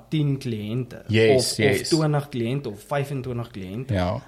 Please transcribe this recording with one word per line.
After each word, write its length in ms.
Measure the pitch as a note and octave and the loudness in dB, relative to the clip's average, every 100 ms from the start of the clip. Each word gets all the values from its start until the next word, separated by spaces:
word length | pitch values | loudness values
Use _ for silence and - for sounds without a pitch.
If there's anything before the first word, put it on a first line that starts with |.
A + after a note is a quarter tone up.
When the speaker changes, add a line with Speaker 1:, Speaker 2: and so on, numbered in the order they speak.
| - | -4
Speaker 1:
tien 300 | D#3 D3 C3+ | -2 0 -2
kliënte, 640 | B2 G#2+ G#2 A#2+ B2 - - | -4 -6 -4 -6 -6 -10 0
Speaker 2:
Yes, 440 | A2 A2+ B2+ A#2+ | 4 6 6 2
Speaker 1:
of, 40 | - | 2
Speaker 2:
yes. 220 | G#2 G2 | 2 2
Speaker 1:
of 180 | - D#3 | 2 2
twintig 300 | D3+ D3 C#3+ | 4 0 -2
kliënte, 400 | B2 A2+ C#3 B2 | -4 -2 -4 -6
of 140 | G2+ - | -12 -4
vyfentwintig 640 | C#3+ C#3+ C#3 B2 A#2+ A2+ | -4 -2 -6 -6 -6 -8
kliënte. 420 | G2+ F#2 G#2+ C3 | -10 -10 -8 -2
Speaker 2:
Ja. 200 | G2 F2+ A#2+ | 0 0 -2